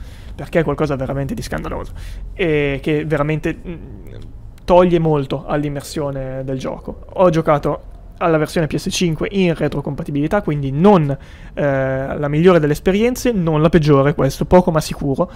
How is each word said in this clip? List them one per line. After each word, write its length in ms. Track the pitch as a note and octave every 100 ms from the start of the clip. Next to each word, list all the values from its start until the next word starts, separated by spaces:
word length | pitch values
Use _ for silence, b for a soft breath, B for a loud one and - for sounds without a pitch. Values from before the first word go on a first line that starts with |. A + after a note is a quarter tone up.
| B B B -
perché 240 | C#3 F3
è 40 |
qualcosa 340 | D#3 C#3+ D3+ C3+
veramente 360 | C3 C#3 C#3
di 80 | A3+
scandaloso 520 | - - - - - B B B -
e 460 | - F3 D3+ C#3+ C3+
che 240 | E3 D3+ D#3
veramente, 500 | D3+ D3 D#3 E3 D#3+
mm, 200 | F3+ D#3+ C#3+ G#2 F2 - - - - - -
toglie 340 | F3+ F#3 E3+
molto 460 | D#3+ D3+ C3+ C#3 -
all'immersione 1000 | D3+ D3 C#3+ - D#3+ C#3+ C#3 C3 C3
del 140 | C3 C3
gioco. 480 | - - - - -
Ho 160 | - F#3
giocato 540 | D#3+ D#3+ D3 C#3+ - - - - -
alla 200 | F3 D#3+
versione 300 | D#3 F3+ D3+
P 80 | D#3+
S 120 | F#3+
cinque 360 | - F3 D3+ F3
in 240 | G3 F3+ D#3
retrocompatibilità, 880 | D3 C#3+ C#3+ C#3 - C#3+ D3+ G#3
quindi 260 | G3+ D3 C3+
non, 380 | C#3 G3 F#3+ C#3+
eh, 1080 | C3+ - - - - C#3+ C3+ C3+ C3 C3+ -
la 100 | C#3+
migliore 320 | D3+ F3+ F3
delle 140 | D3
esperienze, 580 | D3 - G3 A#3+ B3+ B3
non 320 | G#3 E3 D3+
la 60 | D#3
peggiore, 440 | E3+ D3+ C#3 C#3
questo 320 | - C#3+ - -
poco 240 | F3+ F3+
ma 100 | D#3
sicuro. 520 | - - C#3+ C3+ F3+